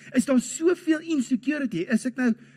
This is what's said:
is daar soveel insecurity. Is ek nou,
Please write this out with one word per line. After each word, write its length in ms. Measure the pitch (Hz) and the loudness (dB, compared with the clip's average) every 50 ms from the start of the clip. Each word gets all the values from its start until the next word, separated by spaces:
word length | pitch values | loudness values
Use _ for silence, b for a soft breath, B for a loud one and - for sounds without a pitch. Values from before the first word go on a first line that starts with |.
| B B - | B B -2
is 120 | 262 - - | 0 2 4
daar 120 | 269 247 - | 2 2 2
soveel 600 | - - - 320 349 349 339 - 311 320 311 330 330 320 | 0 -4 0 2 2 2 2 0 -2 -2 -2 -2 -2 -2
insecurity. 720 | 285 226 - 262 208 - 269 302 294 285 220 - 160 185 - | -2 0 0 -2 -2 0 -2 -2 -2 -2 -2 -2 -4 -2 0
Is 160 | 226 220 - 254 | -2 -2 -2 -4
ek 100 | 233 - | -4 0
nou, 120 | 254 240 220 B B B B | 0 0 0 B B B B